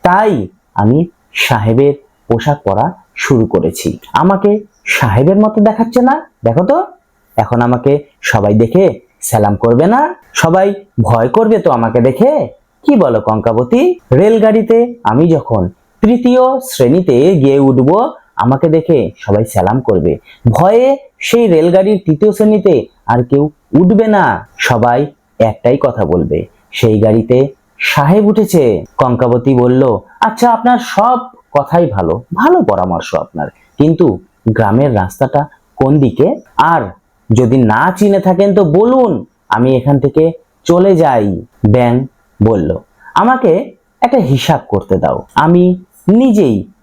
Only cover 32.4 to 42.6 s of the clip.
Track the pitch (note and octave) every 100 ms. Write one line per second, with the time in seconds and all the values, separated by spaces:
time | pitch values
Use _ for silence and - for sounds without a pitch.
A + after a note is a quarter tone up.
32.4 | C4+ F4+ F#3+ F#2+ F#2 E2+ - D#2+ - E2
33.4 | D2 _ _ _ D3 D#3+ E3 F#2 _ _
34.4 | A2+ A2 G#2+ A2 C#3+ A2 F#2+ - C3 C#3+
35.4 | D3 _ _ - C3+ D3 C3+ - D#3+ D4+
36.4 | _ - D#3 E3 G2+ - _ _ _ A2+
37.4 | B2 C3+ A#2 G#2+ D3+ - G#3 G3 F#3 F3+
38.4 | G3+ F#3+ F3 D#3 A3+ C4 A#3+ B2+ E2 _
39.4 | _ G#2+ B2 C3 C3 C#3 C#3 D#3 D#3+ E3
40.4 | _ _ - F3 G3 F3+ D#3+ B2 G2+ F2
41.4 | - _ G#2+ B2 A#2+ B2 C3+ _ _ _
42.4 | G#2 G#2+